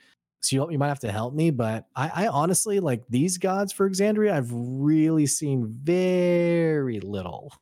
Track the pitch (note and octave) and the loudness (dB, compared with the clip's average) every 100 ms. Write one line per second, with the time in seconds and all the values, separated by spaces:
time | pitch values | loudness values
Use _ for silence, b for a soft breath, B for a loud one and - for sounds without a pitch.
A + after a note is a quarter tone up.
0 | b b _ _ - C3+ D#3 D3+ C#3+ C#3 | b b _ _ -2 -2 0 0 -2 -2
1 | A2+ G2+ A#2 D3 E3 C3 A2+ A2 - - | -4 -4 -4 0 0 2 -2 -4 -8 -6
2 | C#3+ - G#3+ C#3 D#3+ G#3 A3 G3+ E3+ A#2+ | -4 -2 0 0 2 0 0 0 0 -2
3 | - A#2+ E3+ F3+ F#3+ F#3+ G3+ - G3 F#3 | -2 0 0 0 -2 -2 -2 0 0 2
4 | G3+ G#3+ G#3 E3 A#2+ A#2+ A#2+ C3 D3 D#3 | 0 2 2 2 -2 -4 -6 0 2 4
5 | D#3 D#3+ C#3+ - D3+ C3+ A2 A#2 D3 F3+ | 4 4 2 0 -2 -2 -2 -4 -2 0
6 | F#3 F3+ F3 F3 E3+ E3+ E3 D#3 C3+ A2 | 2 2 2 2 2 2 2 0 0 -4
7 | F#2+ G2+ F2+ - C#3+ - | -4 -6 -6 -10 -14 -20